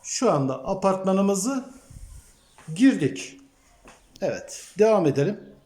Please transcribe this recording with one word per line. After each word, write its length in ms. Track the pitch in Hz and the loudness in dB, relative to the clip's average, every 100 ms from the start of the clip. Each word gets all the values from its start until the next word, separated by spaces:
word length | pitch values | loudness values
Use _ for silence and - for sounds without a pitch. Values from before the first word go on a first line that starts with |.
şu 280 | - - 233 | -8 0 2
anda 380 | 151 131 131 - | 2 0 -4 -6
apartmanımızı 960 | 190 196 190 190 190 196 196 214 269 - - - - - - - _ _ - - | 0 0 0 0 2 2 0 -2 -6 -8 -20 -20 -20 -20 -20 -20 _ _ -20 -14
girdik. 640 | 160 262 202 147 - - - - _ _ _ - - _ - | 4 4 4 -2 -4 -14 -18 -20 _ _ _ -20 -20 _ -8
Evet, 440 | 180 98 - - - - | -6 -6 -10 -16 -16 2
devam 280 | 214 208 160 | 4 4 2
edelim. 340 | 139 156 208 - - | 2 -2 -4 -14 -20